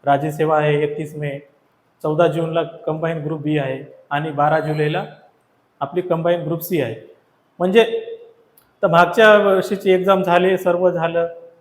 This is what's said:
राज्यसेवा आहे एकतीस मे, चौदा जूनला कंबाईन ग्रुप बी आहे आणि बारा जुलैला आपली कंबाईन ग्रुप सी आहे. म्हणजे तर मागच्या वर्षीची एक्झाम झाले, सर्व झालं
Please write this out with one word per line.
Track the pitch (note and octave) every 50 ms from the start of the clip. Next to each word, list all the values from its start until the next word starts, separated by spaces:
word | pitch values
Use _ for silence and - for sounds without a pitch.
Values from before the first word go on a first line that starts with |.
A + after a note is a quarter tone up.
| _
राज्यसेवा | C#3+ C#3 C#3 C#3+ D#3 D3 D3+ D#3 D#3 D#3
आहे | D3+ D3+ D3+ D3 D3 D3+
एकतीस | D3 D3 - D#3 D3 D#3
मे, | D3+ D3 C#3+ C3+ C#3+ - _ _ _ _ _ _ _ _ _ _ _ -
चौदा | D#3 D3+ D#3 F3
जूनला | D#3+ D3 E3 E3 D#3+ D#3+ E3 E3
कंबाईन | D#3+ - - - - D#3 D#3+ D#3+ E3 E3 D#3+ D3
ग्रुप | D3+ D#3+ D#3
बी | C#3+ D3+ D3+
आहे | D3+ C3+ C3 C3 C3 C3 - - _ _ _
आणि | C#3+ C#3+ D3+ D#3+
बारा | D3 C#3+ D3 D3+ D#3 D#3+
जुलैला | D3+ D3+ D3+ D3+ D3 D3+ D#3 F3+ G#3 - - - _ _ _ _ _ _ _ _ _ _ _ _
आपली | C#3+ - - F3+
कंबाईन | F3 F3+ E3+ E3 E3 E3+ F3 E3+ D#3
ग्रुप | D#3 E3+ D#3+
सी | - - G3 D#3
आहे. | C3 A2+ A2+ - - - - _ _ _ _ _ _ _ _ -
म्हणजे | F3 F#3 F#3+ A3+ A3 A3+ A3+ - - - - - - - _ _ _ _ _ _ _ _ _ _ -
तर |
मागच्या | F#3 E3 E3+ F3 F3 - A#3 A3 G#3+ G#3+
वर्षीची | G#3 G#3 G3+ F#3+ F#3 F3+ - G#3+ F#3+ - G3
एक्झाम | F#3 F3+ F3+ F#3+ G3 F#3 F#3
झाले, | F3 F3 F3+ F3+ F#3+ F#3
सर्व | F3+ - F3+ F3 F3 F#3 F3+
झालं | E3+ E3+ D#3+ E3+ E3+ E3+ E3+ E3+ - - - - _ _